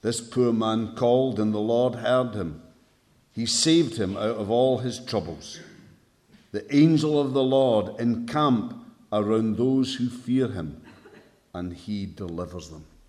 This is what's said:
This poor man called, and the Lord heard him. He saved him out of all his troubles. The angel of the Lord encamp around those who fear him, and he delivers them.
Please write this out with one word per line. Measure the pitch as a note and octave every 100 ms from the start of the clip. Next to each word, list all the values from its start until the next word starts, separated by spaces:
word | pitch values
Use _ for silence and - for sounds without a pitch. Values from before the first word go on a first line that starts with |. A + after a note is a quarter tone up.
This | A2 A#2+
poor | - - B2
man | A2+ A2 A2 A2+ -
called, | A#2+ B2 C3 G#2+
and | G#2+
the | G#2+
Lord | G#2+ A#2 B2
heard | A#2+ A2+ B2+ B2
him. | G#2 E2+ D2+ - _ _ _ _ _ _
He | - A#2
saved | - D#3+ E3 D3 G#2+
him | F#2+ G2
out | G#2+ A2
of | G2+
all | A#2 C3 B2
his | B2 A2
troubles. | - A2 E2+ D#2 - - - - - - _ _ _ - _
The | G#2 - C#3+
angel | D#3 D#3 D#3 D3+
of | C#3+
the | C3
Lord | C3 C3+ C3 A2 G2 -
encamp | A#2 A#2 A#2+ D3+ D3+ A#2+ F#2 - - - _
around | G#2 G#2 A2 A2 G#2+
those | B2+ C3+ B2+
who | - B2
fear | - - B2+ B2
him, | G2 D#2+ D2+ - - - - - _ _
and | F2+ F2+
he | F2 - G#2 F#2+
delivers | E2 F#2+ E2+ F2 F2+ D#2
them. | D#2 D#2 _